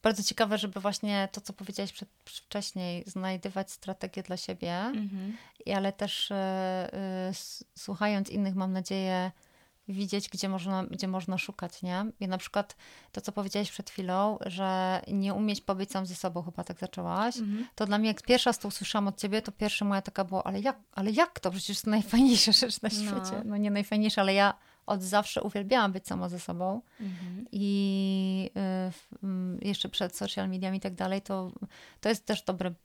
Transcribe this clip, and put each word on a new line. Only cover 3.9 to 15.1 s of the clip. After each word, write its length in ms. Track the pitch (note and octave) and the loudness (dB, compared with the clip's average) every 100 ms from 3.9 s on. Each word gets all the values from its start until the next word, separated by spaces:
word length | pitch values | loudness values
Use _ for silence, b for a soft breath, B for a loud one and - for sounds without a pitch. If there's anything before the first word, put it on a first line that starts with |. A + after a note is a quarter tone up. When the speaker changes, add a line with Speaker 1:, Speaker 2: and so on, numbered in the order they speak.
| F#3+ F#3 - | -6 -6 -8
Speaker 1:
dla 140 | F#3 F3+ | -6 -6
siebie. 360 | - F3 F3 F3 | -6 -6 -4 -2
Speaker 2:
Mhm. 580 | A3 A3+ G#3 F#3+ F#3+ A3+ B _ - | -2 -2 -4 -4 -6 -8 B _ -2
Speaker 1:
I, 60 | |
ale 220 | G3 G3 | 0 0
też, 380 | G3 G3+ - - | -2 -4 -4 -4
e, 40 | G3 F#3+ F#3+ F#3 F#3 F3+ | -2 0 0 0 -2 -4
e, 340 | - F#3+ F#3 F#3 | -4 -4 -2 -4
s-, 360 | F#3+ - - - - | -4 -8 -14 -16 -14
słuchając 520 | - G3 G#3 G3+ G3 | -8 -2 0 2 0
innych, 260 | G#3 G3 F#3+ | 0 0 0
mam 180 | F#3+ | 0
nadzieję, 580 | F#3+ F3+ F#3+ F#3+ F#3 F3+ b b b b b - | -2 -2 -2 0 0 0 b b b b b -8
widzieć, 420 | F#3+ G3 G3+ - | -4 0 -2 -2
gdzie 200 | F#3 G3 | -4 -2
można, 340 | F#3+ F3 F#3+ | -2 0 -2
gdzie 240 | F#3 F3+ F#3+ | -2 -4 -2
można 300 | F#3 F3 F#3 | -2 -2 -4
szukać, 440 | - - F3 - | -4 -8 -10 -6
nie? 240 | F3+ F3+ G#3+ - | -4 -2 -4 -4
I 80 | F3+ | -4
na 100 | F#3 | -4
przykład 380 | - G3+ G3+ - B B B | 0 -2 -2 -8 B B B
to, 100 | - | -8
co 100 | - | -6
powiedziałaś 400 | G3+ G3 G#3 G#3 | -4 -2 -2 -2
przed 180 | - - | -6 -10
chwilą, 480 | - F#3 F#3 G#3 G#3+ - | -6 0 2 2 0 -6
że 560 | F3 F#3+ F#3 F#3 F#3 | -2 0 2 2 0
nie 260 | - | 0